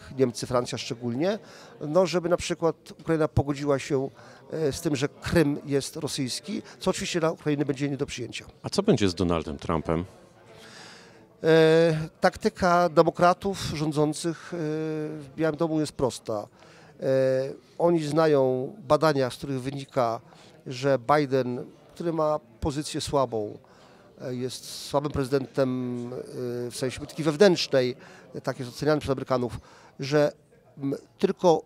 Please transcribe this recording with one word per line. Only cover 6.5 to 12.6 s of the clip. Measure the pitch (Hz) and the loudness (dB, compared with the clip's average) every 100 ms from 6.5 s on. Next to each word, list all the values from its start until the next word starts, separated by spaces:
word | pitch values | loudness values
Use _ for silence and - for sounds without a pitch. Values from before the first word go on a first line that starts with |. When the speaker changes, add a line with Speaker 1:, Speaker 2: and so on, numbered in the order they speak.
| 220 - - | -10 -10 -6
Speaker 1:
co | 190 | -4
oczywiście | 180 190 180 | -2 -4 -2
dla | 160 | -2
Ukrainy | 165 151 147 147 | -2 -2 -2 -4
będzie | 131 143 | -4 -4
nie | 143 | -4
do | 143 | -6
przyjęcia. | - 117 - - - | -8 -10 -12 -16 -12
Speaker 2:
A | - | -2
co | - | 0
będzie | 202 147 101 | 4 4 4
z | - | 2
Donaldem | 87 85 78 71 | 2 2 -2 -8
Trumpem? | - 82 78 82 90 - - - - - - - - - - - - _ | -2 -2 0 -2 -2 -12 -20 -20 -20 -20 -20 -20 -20 -20 -20 -20 -20 _
Speaker 1:
E, | 160 160 160 165 170 156 160 - | 4 6 8 6 4 2 -4 0
taktyka | - - 220 - | 0 2 -4 0